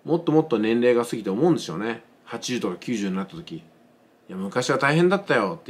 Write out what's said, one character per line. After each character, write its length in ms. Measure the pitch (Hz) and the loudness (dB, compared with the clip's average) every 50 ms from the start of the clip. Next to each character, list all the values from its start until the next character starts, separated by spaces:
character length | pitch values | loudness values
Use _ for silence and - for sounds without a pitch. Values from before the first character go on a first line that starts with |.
| - | -4
も 140 | 139 156 | -2 -2
っ 60 | 175 165 | 0 2
と 80 | - | 2
も 100 | 151 156 | 2 2
っ 60 | 156 | 4
と 100 | 156 120 | 2 2
年 220 | 107 107 110 113 120 | 0 2 2 2 4
齢 160 | 120 123 123 | 4 4 4
が 100 | 117 117 | 4 2
過 100 | - - | 0 -4
ぎ 80 | 90 98 | -6 -4
て 60 | 98 | -4
思 180 | 95 110 151 | 0 2 2
う 40 | 180 | 2
ん 40 | 160 | 2
で 60 | - | 2
し 80 | - - | -2 -6
ょ 60 | 80 | -8
う 40 | 85 | -6
ね。 220 | 104 113 113 117 - _ _ _ _ | -6 -6 -6 -8 -12 _ _ _ _
八 300 | - 117 117 - - 127 | -12 -12 -10 -6 -6 -4
十 60 | 117 | -4
と 100 | 101 101 | -4 -4
か 80 | 90 87 | -6 -6
九 160 | - - 123 | -6 -6 -4
十 140 | 107 101 98 | -2 -2 -2
に 60 | 92 | -4
な 80 | 95 95 | -4 -6
っ 40 | |
た 80 | 92 85 | -8 -10
時、 200 | 82 82 - 85 | -14 -14 -14 -14
「い 60 | 80 - - _ _ _ _ _ _ _ _ _ _ _ - | -14 -14 -18 _ _ _ _ _ _ _ _ _ _ _ -14
や、 80 | - | -10
昔 320 | 95 95 98 - 123 123 - | -8 -8 -4 -4 -2 0 0
は 80 | 139 | 0
大 180 | 127 139 139 151 | 2 2 2 4
変 140 | 165 175 180 | 4 4 4
だ 80 | 190 | 4
っ 80 | 196 196 | 2 0
た 100 | - 143 | 0 2
よ」 180 | 120 104 92 85 82 | 2 2 0 -4 -8
っ 40 | - | -10
て 0 | - | -8